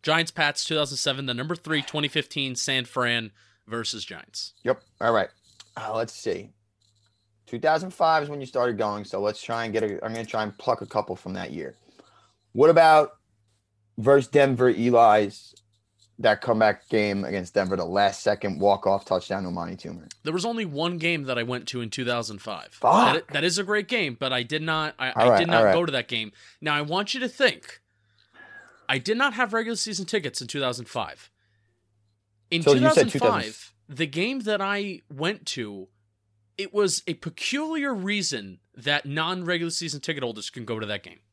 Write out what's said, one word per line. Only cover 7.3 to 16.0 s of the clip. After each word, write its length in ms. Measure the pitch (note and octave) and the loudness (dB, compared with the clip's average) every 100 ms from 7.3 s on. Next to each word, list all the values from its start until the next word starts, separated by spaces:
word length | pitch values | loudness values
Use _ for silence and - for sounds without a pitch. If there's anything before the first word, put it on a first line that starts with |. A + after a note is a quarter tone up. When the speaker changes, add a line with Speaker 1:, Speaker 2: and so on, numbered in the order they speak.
| _ _ | _ _
Speaker 2:
Two 140 | B2 | -2
thousand 320 | D#3 D#3+ F#3 | 0 0 -2
five 320 | - E3 D#3+ | 0 2 2
is 60 | D3 | 0
when 100 | D3 | -8
you 60 | C3 | -6
started 320 | C3 B2 G#2+ | -2 0 0
going, 280 | G#2+ G#2 G2+ | -4 -4 -6
so 140 | - | -2
let's 200 | G#2 G#2 | -2 -4
try 220 | - A#2 A2+ | -6 -6 -2
and 80 | |
get 100 | G#2+ | -2
a, 200 | G#2+ G2+ A2 | -2 -4 -8
I'm 80 | |
gonna 120 | A2+ A2+ | -8 -6
try 180 | A2+ | -4
and 140 | G#2+ - | -4 -4
pluck 240 | - A#2 | -2 -2
a 40 | G2+ | -2
couple 300 | G#2+ - F#2 | -4 -4 -6
from 180 | - | -8
that 180 | F#2 E2+ | -8 -8
year. 240 | D2+ C#2+ - _ _ - _ _ _ _ | -8 -10 -12 _ _ -20 _ _ _ _
What 160 | A#2+ D3+ | 4 6
about 420 | E3 E3 D#3 D3 - _ _ _ _ _ _ _ - | 10 10 8 6 -4 _ _ _ _ _ _ _ -2
versus 320 | A2+ C#3 B2+ | 6 6 6
Denver, 400 | D3 C#3 B2 B2+ | 4 4 6 4
Eli's, 840 | A2 A#2+ A#2+ A#2 G#2+ G2+ - - - _ _ _ _ | 4 4 8 8 8 4 -4 -20 -20 _ _ _ _